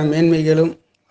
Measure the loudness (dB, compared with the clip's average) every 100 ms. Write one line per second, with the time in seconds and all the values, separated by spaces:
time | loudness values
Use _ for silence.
0 | 0 0 0 0 0 0 0 -4 _ _
1 | _